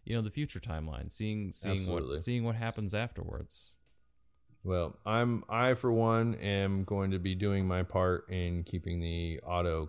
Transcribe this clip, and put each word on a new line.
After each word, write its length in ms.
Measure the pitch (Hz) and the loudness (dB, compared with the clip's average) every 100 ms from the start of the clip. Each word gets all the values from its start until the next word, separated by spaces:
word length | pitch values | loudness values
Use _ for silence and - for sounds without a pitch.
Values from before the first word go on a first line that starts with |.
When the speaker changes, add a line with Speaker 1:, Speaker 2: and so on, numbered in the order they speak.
Speaker 1:
you 100 | - | -4
know, 60 | 113 | -2
the 100 | 107 | -2
future 300 | 143 147 92 | -2 -4 -6
timeline, 500 | - 80 78 67 71 | -6 -4 -4 -6 -8
seeing, 400 | - 107 107 98 | -4 -2 -2 -4
seeing 280 | - 92 98 | -4 -2 0
Speaker 2:
Absolutely. 380 | 92 85 67 73 | 0 -2 -2 -4
Speaker 1:
what, 40 | |
seeing 240 | 104 123 | -2 0
what 120 | 117 113 | 0 -2
happens 380 | 113 113 101 | -2 -2 -2
afterwards. 800 | 104 117 - 87 - - - - _ _ _ _ _ _ _ _ - | -2 -4 -6 -8 -8 -10 -14 -18 _ _ _ _ _ _ _ _ -8
Speaker 2:
Well, 340 | 95 92 80 - - | 0 2 0 -4 0
I'm, 380 | 113 120 117 - | 2 4 0 -2
I, 260 | 113 127 | 2 4
for 160 | 123 127 | 4 4
one, 440 | 113 113 113 117 | 4 6 4 2
am 500 | - 101 98 98 98 | 0 0 2 2 0
going 260 | 95 101 98 | 0 0 0
to 60 | 95 | 0
be 160 | 95 | 0
doing 320 | 92 101 98 92 | 0 2 2 2
my 180 | 90 | 2
part 440 | 90 92 90 90 - | 2 2 4 2 -2
in 360 | 92 87 87 | -2 0 -2
keeping 360 | 85 90 87 87 | -2 -4 -2 -2
the 400 | 85 85 85 80 - | -2 -2 -2 -4 -2
auto 400 | 87 87 80 | 0 2 0